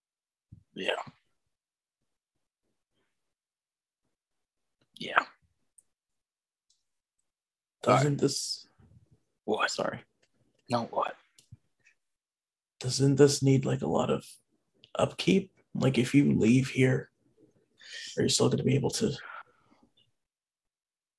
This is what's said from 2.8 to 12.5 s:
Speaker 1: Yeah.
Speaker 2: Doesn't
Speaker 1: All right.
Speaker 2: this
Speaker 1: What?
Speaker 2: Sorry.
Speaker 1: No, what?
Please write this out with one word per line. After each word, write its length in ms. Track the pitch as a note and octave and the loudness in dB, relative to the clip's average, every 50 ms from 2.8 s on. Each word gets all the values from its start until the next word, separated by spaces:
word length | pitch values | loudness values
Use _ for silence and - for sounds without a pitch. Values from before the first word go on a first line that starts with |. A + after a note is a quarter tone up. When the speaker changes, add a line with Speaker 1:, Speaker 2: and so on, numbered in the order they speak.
| _ _ _ _ _ _ _ _ _ _ _ _ _ _ _ _ _ _ _ _ _ _ _ _ _ _ _ _ _ _ _ _ _ _ _ _ _ _ _ _ _ _ - - | _ _ _ _ _ _ _ _ _ _ _ _ _ _ _ _ _ _ _ _ _ _ _ _ _ _ _ _ _ _ _ _ _ _ _ _ _ _ _ _ _ _ -16 -14
Speaker 1:
Yeah. 240 | - - - - - - _ _ _ _ _ _ _ _ _ _ _ _ _ _ _ _ _ _ _ _ _ _ _ _ _ _ _ _ _ _ _ _ _ _ _ _ _ _ _ _ _ _ _ _ _ _ _ _ _ - | -10 -4 -4 -4 -4 -6 _ _ _ _ _ _ _ _ _ _ _ _ _ _ _ _ _ _ _ _ _ _ _ _ _ _ _ _ _ _ _ _ _ _ _ _ _ _ _ _ _ _ _ _ _ _ _ _ _ -6
Speaker 2:
Doesn't 240 | - - G#2 C3 C#3 | 0 2 2 2 2
Speaker 1:
All 40 | D3 | 0
right. 60 | C#3 - | 0 0
Speaker 2:
this 480 | - C#3+ - - - - - - - _ _ _ - - - - _ _ _ _ _ _ _ _ - | 0 -2 -2 -4 -8 -8 -10 -12 -14 _ _ _ -20 -20 -20 -20 _ _ _ _ _ _ _ _ -8
Speaker 1:
What? 260 | G#2+ G#2+ - - - | -6 -4 -2 -2 -4
Speaker 2:
Sorry. 280 | - - - - - - - _ _ _ _ _ _ _ _ _ _ _ _ - | -4 -4 -6 -6 -6 -10 -16 _ _ _ _ _ _ _ _ _ _ _ _ -6
Speaker 1:
No, 140 | B2 A#2+ A2 - | -4 -4 -4 -4
what? 240 | - - - - - - _ _ _ _ _ - - _ _ _ _ _ _ _ _ _ _ _ _ _ _ _ _ _ _ _ | -4 -4 -4 -6 -8 -14 _ _ _ _ _ -20 -20 _ _ _ _ _ _ _ _ _ _ _ _ _ _ _ _ _ _ _